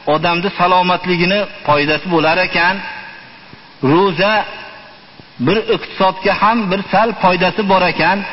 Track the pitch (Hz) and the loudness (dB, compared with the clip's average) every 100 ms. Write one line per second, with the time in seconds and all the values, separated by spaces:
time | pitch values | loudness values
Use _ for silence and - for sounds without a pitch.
0 | - 151 170 170 190 - 180 185 180 175 | 0 0 0 0 -2 0 2 4 2 0
1 | 180 175 175 202 190 - - 147 147 151 | 0 0 0 0 -4 -6 0 0 2 -2
2 | 185 165 156 175 185 175 175 196 - - | 0 0 2 2 0 2 0 0 -8 -14
3 | - - - - - - - - 131 165 | -16 -20 -20 -20 -20 -20 -20 -4 2 2
4 | 196 156 196 214 - - - - - - | 2 0 0 0 -4 -12 -18 -20 -20 -20
5 | - - - - 123 214 214 190 - - | -20 -20 -20 -4 0 0 0 -4 -4 0
6 | 190 - 202 185 202 233 196 196 185 190 | 0 0 -2 2 2 2 0 -4 0 0
7 | 233 - 185 185 185 196 202 190 180 151 | 0 0 0 2 0 0 0 2 2 0
8 | 160 202 190 | 0 0 -4